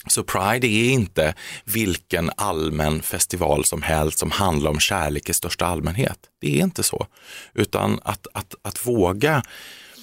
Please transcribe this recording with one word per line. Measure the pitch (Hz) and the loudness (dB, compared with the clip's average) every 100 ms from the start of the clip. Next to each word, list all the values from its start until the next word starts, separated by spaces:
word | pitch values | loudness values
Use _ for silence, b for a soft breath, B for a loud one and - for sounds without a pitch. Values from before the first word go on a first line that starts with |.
| - | -2
Så | - | -2
Pride | - 95 98 123 120 | 0 0 2 4 4
är | 107 117 | 4 4
inte | 131 101 - 78 B B B - | 2 2 2 0 B B B -6
vilken | 113 104 85 - 87 82 - | 0 0 -2 -2 -2 -2 -2
allmän | 101 82 78 76 76 78 | -2 0 0 0 0 0
festival | - 92 - 87 80 73 67 | -2 -2 -2 0 2 2 2
som | 82 | 0
helst | 76 78 78 - | 0 2 2 0
som | 80 | -2
handlar | 80 98 76 76 | 0 2 2 2
om | 76 | 2
kärlek | - 98 76 73 - | 0 0 0 -2 -2
i | |
största | - 87 - 87 | -4 -2 -2 -2
allmänhet. | 85 80 90 135 - _ _ | 0 -2 0 -2 -4 _ _
Det | 147 143 | -2 2
är | |
inte | 185 - | 2 0
så. | - - - B B B B | -2 -2 -6 B B B B
Utan | - 104 - 101 107 | -2 0 0 0 0
att, | - 104 - | -4 -8 -8
att, | 101 - - | -10 -10 -12
att | 104 - 123 | -12 -6 0
våga, | 120 87 98 143 151 B B B B B B | 2 2 2 2 2 B B B B B B